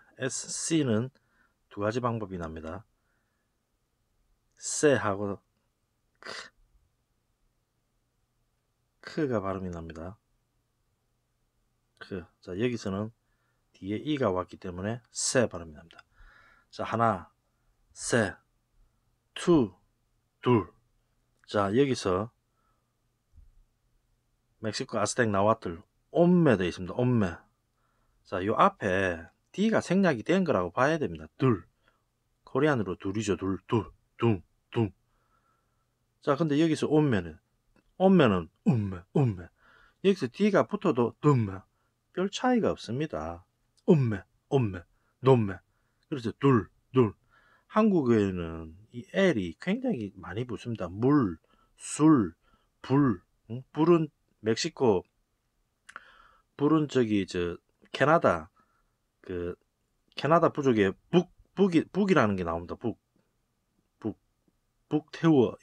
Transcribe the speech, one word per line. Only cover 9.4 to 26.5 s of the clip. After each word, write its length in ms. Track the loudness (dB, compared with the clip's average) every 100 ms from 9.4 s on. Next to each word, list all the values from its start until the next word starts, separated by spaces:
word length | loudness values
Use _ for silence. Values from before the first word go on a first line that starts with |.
발음이 280 | -4 -6 -8
납니다. 480 | -10 -12 -14 -14 -16 _ _ _ _ _ _ _ _ _ _ _ _ _ _ _ _ _ _
크. 260 | -14 -12 -12 _
자, 180 | -14 -4
여기서는 520 | -4 -4 -6 -6 -6 _ _ _ _ _ _
뒤에 240 | _ -8 -8
이가 340 | -6 -2 0
왔기 260 | -2 -6 -10
때문에 440 | -12 -8 -6 -8 _
세 360 | -8 -2 0 0
발음이 240 | -4 -14
납니다. 300 | -18 -20 -20 _ _ -20 _ _ _ _
자, 140 | -12
하나, 480 | -6 0 0 0 -6 _ _ _ _ _ _
세, 440 | -14 -2 0 0 -4 _ _ _ _ _ _ _ _ _
투, 400 | -8 2 2 2 -4 _ _ _ _ _ _
둘. 300 | 2 2 2 _ _ _ _ _ _ _ _
자, 280 | -2 0 2
여기서 540 | 0 0 -2 -2 -4 _ _ _ _ _ _ _ _ _ _ -20 -20 _ _ _ _ _ _ _ _ _ _ _
멕시코 380 | -10 -8 -6 -4
아스텍 320 | -2 0 0
나와틀, 520 | 2 2 0 -2 -12 -16 _ _
옴메 460 | 2 4 6 4